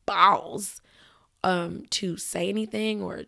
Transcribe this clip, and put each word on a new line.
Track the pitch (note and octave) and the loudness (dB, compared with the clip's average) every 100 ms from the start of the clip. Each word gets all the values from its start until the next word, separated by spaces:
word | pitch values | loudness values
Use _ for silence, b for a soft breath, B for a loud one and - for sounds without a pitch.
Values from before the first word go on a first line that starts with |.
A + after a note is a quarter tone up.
| - | -2
balls, | G3 F#3 - - - G3+ - b b b b b _ | 6 8 6 0 -6 -8 -8 b b b b b _
um, | F#3 F3+ E3+ F3 - | 0 0 -2 -8 -6
to | - F#3 E3+ | -6 -4 -6
say | - F3 F3 | -6 -4 -4
anything | G#3 A3 G#3+ A3 G#3+ | -4 -4 -4 -4 -4
or | F#3 - | -6 -10